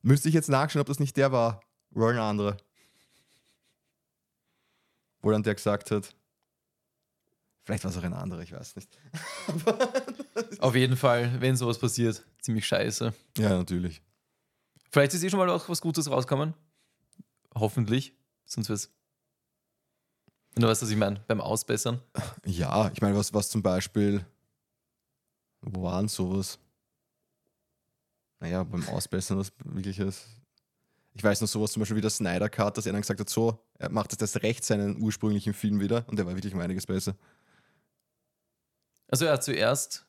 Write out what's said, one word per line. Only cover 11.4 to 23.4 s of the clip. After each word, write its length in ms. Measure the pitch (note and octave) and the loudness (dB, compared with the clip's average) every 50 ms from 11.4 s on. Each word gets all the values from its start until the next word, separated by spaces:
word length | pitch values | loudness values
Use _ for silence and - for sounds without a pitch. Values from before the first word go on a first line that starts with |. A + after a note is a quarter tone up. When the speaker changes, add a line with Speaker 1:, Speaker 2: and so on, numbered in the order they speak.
Speaker 2:
wenn 120 | B2 C3 C3 | 2 2 2
sowas 240 | A#2+ B2 A#2+ A#2 - | 2 0 0 0 0
passiert, 460 | - A#2+ - A#2+ A#2+ A2+ G#2+ - - _ _ _ | 0 -2 2 2 0 0 0 -4 -10 _ _ _
ziemlich 260 | - - A2 A2 - | -4 -2 -2 -2 0
scheiße. 460 | - G2+ F#2+ G#2+ A2+ G#2+ - A#2 A2+ G#2 - _ _ _ | 2 2 2 2 0 -2 -2 -4 -4 -4 -6 _ _ _
Speaker 1:
Ja, 140 | - G#2+ G#2 | 2 2 4
natürlich. 500 | F#2+ F2+ F2+ - F2+ F2 F2+ F2 D#2+ - _ _ _ _ _ _ _ _ _ _ _ _ _ _ _ _ _ _ | 4 2 0 -2 -2 -2 -2 -4 -6 -10 _ _ _ _ _ _ _ _ _ _ _ _ _ _ _ _ _ _
Speaker 2:
Vielleicht 220 | - D3 C#3+ C#3 | 4 4 4 4
ist 100 | F3 F3 | 2 -2
eh 60 | E3+ F#3+ | 0 0
schon 100 | F#3 G3 | 2 2
mal 120 | F#3 F3+ | 4 2
auch 180 | F3 F3 - - | 2 0 0 -4
was 140 | E3+ - | -6 -4
Gutes 280 | - E3 D3+ E3+ D3 D3 | -2 -2 -2 -2 -2 0
rauskommen. 440 | - C3 B2 - C#3+ C3+ D3+ D#3+ D#3+ _ _ _ _ _ _ _ _ _ _ _ _ - - _ _ _ _ _ - | 0 0 2 0 0 0 0 -2 -4 _ _ _ _ _ _ _ _ _ _ _ _ -20 -20 _ _ _ _ _ -4
Hoffentlich. 600 | A2 A2 G#2+ - B2 A2+ G#2 A#2 C3+ C3+ - _ _ _ _ _ _ _ | -2 -2 0 2 0 0 2 0 0 -2 -4 _ _ _ _ _ _ _
Sonst 240 | - - A#2 G#2+ - | -10 -6 -6 -4 -4
wär's. 200 | A2 G2 - - _ _ _ _ _ _ _ _ _ _ _ _ _ _ _ _ _ _ _ _ _ _ _ _ _ _ _ _ _ _ _ _ _ | -4 -4 -6 -10 _ _ _ _ _ _ _ _ _ _ _ _ _ _ _ _ _ _ _ _ _ _ _ _ _ _ _ _ _ _ _ _ _
Wenn 80 | A2+ | 2
du 60 | A#2 A2+ | 4 4
weißt, 120 | A2+ - | 4 2
was 80 | B2 A2 | 0 0
ich 80 | G#2+ | 2
mein, 240 | G#2+ G#2 G2+ G2+ G2+ - | 2 2 0 0 -4 -2
beim 160 | - A2+ G#2 | -2 -2 -2
Ausbessern. 580 | - - G#2+ A2+ - - A#2 A2+ - A#2+ B2 B2 - _ _ - - - - - _ | 0 -2 -4 -4 -2 -2 -2 -2 0 -2 -4 -4 -8 _ _ -8 -8 -8 -12 -10 _
Speaker 1:
Ja, 440 | - F2+ E2+ F2 - - G#2 A2 F#2 - | -4 -2 -2 -2 0 2 2 2 2 0
ich 80 | - | 0
meine, 120 | A2 G2+ G2 | 2 2 4
was, 200 | G#2 G#2+ - - | 2 0 2 0
was 160 | G#2 | -2